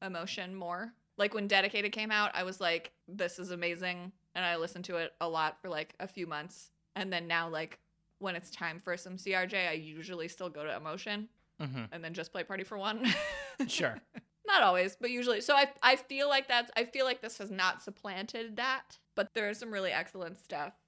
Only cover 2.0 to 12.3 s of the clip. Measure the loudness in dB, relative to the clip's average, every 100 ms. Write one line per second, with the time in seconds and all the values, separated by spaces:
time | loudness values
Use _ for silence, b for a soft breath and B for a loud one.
2 | 0 2 2 2 -2 0 2 2 -2 _
3 | -12 -4 -2 -2 -6 -2 -2 -2 -4 -4
4 | -8 -14 _ 0 2 2 -2 -4 -4 -2
5 | -2 -2 0 2 2 0 -4 -4 -4 -8
6 | -10 -6 -6 -6 -6 -10 -14 _ _ -6
7 | -2 -2 2 2 2 -2 -4 -10 _ _
8 | _ -8 -6 -4 -8 -6 -4 -4 -4 -4
9 | -6 -6 0 2 2 2 0 -2 -6 -10
10 | -8 -6 -6 -6 -8 -6 -4 -4 -6 -6
11 | -4 -4 -6 _ _ -8 -6 -6 -6 -8
12 | -8 -8 -6